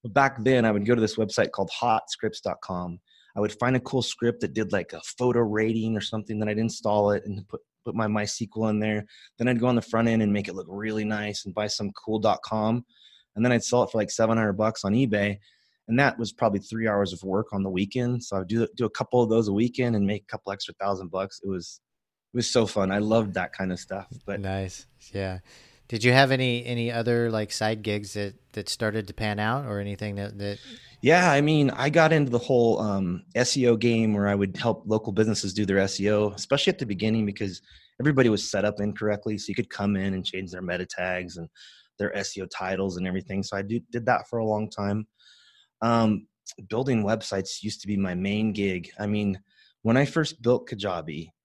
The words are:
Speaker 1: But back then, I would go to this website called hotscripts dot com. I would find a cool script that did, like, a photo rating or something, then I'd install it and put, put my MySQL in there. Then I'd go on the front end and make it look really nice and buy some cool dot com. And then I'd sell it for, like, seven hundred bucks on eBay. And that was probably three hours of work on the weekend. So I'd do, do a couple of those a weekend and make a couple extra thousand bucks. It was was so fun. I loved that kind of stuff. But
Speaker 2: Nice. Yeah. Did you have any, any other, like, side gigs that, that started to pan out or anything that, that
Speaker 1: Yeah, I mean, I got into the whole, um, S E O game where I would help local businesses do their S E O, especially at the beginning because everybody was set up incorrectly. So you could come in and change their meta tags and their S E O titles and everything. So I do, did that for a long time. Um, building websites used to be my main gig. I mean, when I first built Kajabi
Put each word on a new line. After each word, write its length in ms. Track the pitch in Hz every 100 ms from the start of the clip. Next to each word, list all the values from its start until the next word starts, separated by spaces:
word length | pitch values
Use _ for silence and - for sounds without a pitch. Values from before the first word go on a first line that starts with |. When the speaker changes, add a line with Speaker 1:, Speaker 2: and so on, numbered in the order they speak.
Speaker 1:
But 100 | 117
back 300 | 135 135 117
then, 200 | 113 127
I 60 | 113
would 160 | 104 104
go 80 |
to 60 | 120
this 160 | 107 -
website 340 | 104 - -
called 220 | - 95 -
hotscripts 640 | 120 110 - - 110 -
dot 200 | 98 -
com. 380 | - 90 90 87 _ _ _ 98
I 40 |
would 180 | 107 -
find 160 | 123
a 60 | 131
cool 220 | 127 135
script 400 | - - 120 117
that 100 | 98
did, 180 | 113 101
like, 220 | 101 87
a 80 | 80 - -
photo 220 | 165 120
rating 560 | 113 107 110 110 110 107
or 40 |
something, 380 | - 110 104 107
then 100 | 107
I'd 100 | 104
install 520 | 113 - 107 104 101
it 140 | 101 104
and 200 | 101 -
put, 120 | 110 _ _
put 100 | 120
my 120 | 107 107
MySQL 600 | 107 104 - 107 110 110
in 100 | 104
there. 280 | 107 104 101 - - -
Then 100 | 120
I'd 120 | 120
go 60 | 123
on 60 |
the 60 | 120
front 240 | - 113 117
end 120 | 113
and 120 | 107
make 160 | 104 101
it 60 |
look 120 | 92 85
really 360 | 101 110 107
nice 420 | 107 107 104 104 101
and 80 |
buy 120 | 101 104
some 260 | - 101
cool 260 | - - 107
dot 220 | 104 95
com. 420 | - 110 107 120 - _ _ _ _
And 100 | 107
then 80 | 123
I'd 120 | 120
sell 180 | - 123
it 60 | 117
for, 60 | 113
like, 120 | 104
seven 260 | - 113 113
hundred 180 | 107
bucks 300 | 95 110 -
on 80 | 98
eBay. 460 | 110 127 104 101 101 _ _ _ _ -
And 100 | 117
that 200 | 139 117
was 140 | 113
probably 280 | - 117 101
three 260 | - 110 113
hours 260 | 101 98
of 100 | 87
work 280 | 95 95 110
on 100 | 101
the 80 | 95
weekend. 520 | 92 101 127 120 123
So 140 | - 98
I'd 100 | 92
do, 180 | 113 110 -
do 80 |
a 60 | 110
couple 320 | - - 123
of 60 | 117
those 200 | 113 107
a 40 |
weekend 440 | 98 120 123 123 110
and 100 | 98
make 160 | 101
a 40 | -
couple 260 | 107 98
extra 200 | 98 -
thousand 360 | - 98 95 92
bucks. 300 | 92 101 -
It 60 | 98
was 320 | 92 85 - _ _ _ _ _ 120
was 120 | 117
so 180 | 123 107
fun. 240 | 107 95
I 80 | 101
loved 360 | 107 113 104
that 180 | 92 90
kind 200 | - 95
of 80 | 87
stuff. 280 | - 98 - -
But 160 | - 98
Speaker 2:
Nice. 460 | 98 98 95 - - _ -
Yeah. 280 | 98 95 92 _ - - _ _
Did 160 | 117
you 80 | 123
have 180 | 131 135
any, 340 | 131 127 120
any 280 | 120 120 117
other, 380 | 117 117 117 117
like, 200 | 110 104
side 320 | - 110 110
gigs 320 | 104 104 101
that, 200 | 104 101 - _
that 160 | - -
started 400 | - 110 110 101
to 60 |
pan 260 | - 107 104
out 260 | 107 131 131
or 140 | 101
anything 340 | 101 98 104
that, 240 | 101 101 101
that 200 | 101 101 - 226 - -
Speaker 1:
Yeah, 300 | 123 175 180
I 80 | 143
mean, 300 | 147 156 139
I 200 | - 139
got 220 | 160 156
into 180 | 160 139
the 80 | 117
whole, 420 | - 123 117 -
um, 440 | 107 98 92 90 -
S 220 | 117 123 139
E 100 | 120
O 100 | 113
game 380 | 117 113 110
where 140 | 104 101
I 80 | 101
would 200 | 98 87
help 280 | 117 107 101
local 260 | 110 113
businesses 400 | 98 110 104 101
do 140 | 101 101
their 120 | 98
S 200 | 98 -
E 100 | 98
O, 180 | 104 107
especially 420 | 101 - 143 -
at 60 | -
the 80 | 117
beginning 400 | 95 110 113 104
because 340 | 101 98 90 _ - _ _
everybody 280 | 139 135 120
was 200 | 104 -
set 160 | 101
up 140 | 104 104
incorrectly. 580 | 104 101 107 104 - 107
So 100 | -
you 80 | 127
could 140 | -
come 260 | - 101 98
in 180 | 98
and 100 | 95
change 280 | 87 92 92
their 100 | 90
meta 240 | 92 90 92
tags 500 | - 92 90 87 87
and 100 | 82 _ - - _ -
their 180 | 101 101
S 200 | 98 101
E 40 |
O 40 | 95
titles 500 | - 92 95 98 87
and 100 | 92
everything. 340 | 92 - 95
So 140 | 95 101
I 60 |
do, 180 | 101 117 -
did 160 | 120 117
that 220 | 117 -
for 100 | 117
a 80 | 110
long 240 | 107 107
time. 380 | - 101 104 110 _ _ _ _ _ _ _
Um, 460 | 113 117 110 104 - _ - - 98
building 340 | 113 135 117
websites 600 | 101 113 - 98 92 -
used 160 | 104 -
to 80 | 101
be 80 | 101
my 180 | 95
main 380 | 90 98 107 110
gig. 380 | 101 98 90 82 -
I 80 | 104
mean, 340 | 104 101 95 _ _ _ _
when 140 | 110 123
I 80 |
first 360 | 139 165 151 -
built 280 | 117 123 -
Kajabi 600 | 104 98 87 78 76 82 _